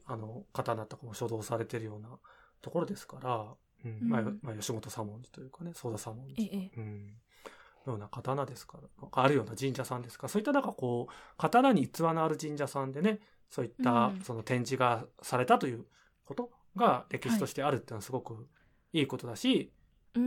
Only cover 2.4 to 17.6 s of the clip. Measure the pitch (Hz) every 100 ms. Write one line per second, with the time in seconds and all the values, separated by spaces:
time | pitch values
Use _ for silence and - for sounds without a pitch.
2.4 | _ _ - 175 170 196 - 131 127 120
3.4 | 107 - _ _ 120 110 117 113 104 -
4.4 | 135 110 101 113 110 - 107 107 127 -
5.4 | 131 - 170 170 123 110 - 113 135 135
6.4 | 214 196 185 117 107 104 101 110 _ _
7.4 | - - - _ - 110 104 120 120 135
8.4 | 131 117 - - - - - - 135 143
9.4 | 107 104 135 131 123 123 120 - 131 208
10.4 | 214 277 - - 123 120 - - - -
11.4 | 160 240 269 196 131 - 165 165 160 185
12.4 | 156 147 135 143 135 135 190 214 - _
13.4 | _ - 120 - 254 - 117 101 190 113
14.4 | 110 127 123 131 123 113 117 - - 123
15.4 | 127 233 139 117 - _ _ _ - -
16.4 | 240 - _ 190 233 127 - - - 220
17.4 | 131 -